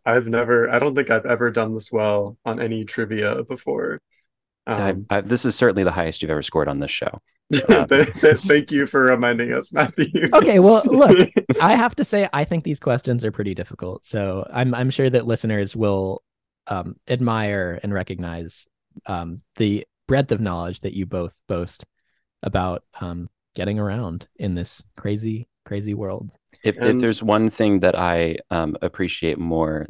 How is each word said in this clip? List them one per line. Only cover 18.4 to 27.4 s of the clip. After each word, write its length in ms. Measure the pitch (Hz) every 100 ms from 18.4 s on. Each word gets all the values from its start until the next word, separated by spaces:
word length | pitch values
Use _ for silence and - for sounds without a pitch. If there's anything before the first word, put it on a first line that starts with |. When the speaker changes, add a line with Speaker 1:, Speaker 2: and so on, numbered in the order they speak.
| 82 - - _ _ - -
Speaker 3:
um, 320 | 90 85 85 - -
the 300 | 107 104 - _ -
breadth 260 | 131 139
of 100 | 110
knowledge 380 | 104 87 85 95
that 120 | 101
you 140 | 98 90
both 260 | 92 85 - _
boast 400 | 90 87 - - _ _ _ _ _
about, 420 | 101 101 90 87 - -
um, 300 | 90 87 87 _ _
getting 240 | - 95 107
around 500 | 104 107 104 85 - _
in 180 | 98
this 300 | 87 85 - - -
crazy, 500 | 101 104 113 110 117 _
crazy 300 | - 101 104
world. 360 | 104 101 95 - - _ _
Speaker 2:
If, 140 | 110 104
if 60 |
Speaker 1:
And 180 | 123 127
Speaker 2:
there's 220 | 120 107
one 260 | 110 107